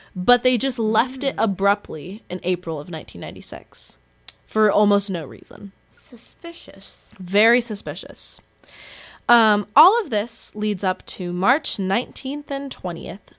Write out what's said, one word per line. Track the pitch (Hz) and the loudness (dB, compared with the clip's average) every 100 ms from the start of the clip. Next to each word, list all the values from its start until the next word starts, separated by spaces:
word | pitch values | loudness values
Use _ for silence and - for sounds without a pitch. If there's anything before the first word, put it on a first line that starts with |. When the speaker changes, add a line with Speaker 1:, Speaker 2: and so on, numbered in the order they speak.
| - | -12
Speaker 1:
But | 185 185 247 | -4 2 4
they | 254 247 | 4 2
just | 262 247 | 2 0
left | 220 214 254 262 | 2 2 0 -2
it | 277 170 | -4 0
Speaker 2:
Mm. | 214 | 0
Speaker 1:
abruptly | 185 196 202 - 156 151 208 - | 2 2 2 -2 -10 -10 -12 -10
in | 185 | -6
April | 180 180 165 160 | -2 -2 -2 -6
of | 170 | -6
nineteen | 165 - 175 | -10 -10 -10
ninety-six | 160 170 - - - - - - _ _ - - _ | -10 -8 -10 -10 -12 -10 -10 -12 _ _ -20 -20 _
for | 214 214 | 2 4
almost | - 208 202 196 | 6 4 4 2
no | 180 131 | -4 -6
reason. | 110 - - 196 - _ | -12 -16 -14 -16 -16 _
Speaker 2:
Suspicious. | - - 233 - - 339 330 - 196 - - - - | -20 -18 -12 -12 -10 -14 -14 -16 -16 -14 -14 -16 -14
Speaker 1:
Very | 180 196 226 240 | -2 4 6 4
suspicious. | 233 202 - 160 - - - - _ _ - - - - - - - | 2 -4 -6 -10 -10 -8 -8 -10 _ _ -20 -20 -20 -20 -20 -8 4
Um, | 240 220 208 - - | 6 6 4 2 6
all | 339 453 | 8 6
of | 349 | 0
this | 220 240 - - 214 | -2 -2 -2 -2 -2
leads | 214 202 | -2 0
up | 190 185 - | 0 -2 -6
to | - 180 | -6 -4
March | 175 190 294 - - | 0 2 2 0 -4
nineteenth | 190 202 - - 262 294 294 | 0 0 -2 -8 -8 -8 -6
and | 277 277 | -6 -6
twentieth, | - 180 165 - 190 - | -8 -8 -8 -10 -12 -16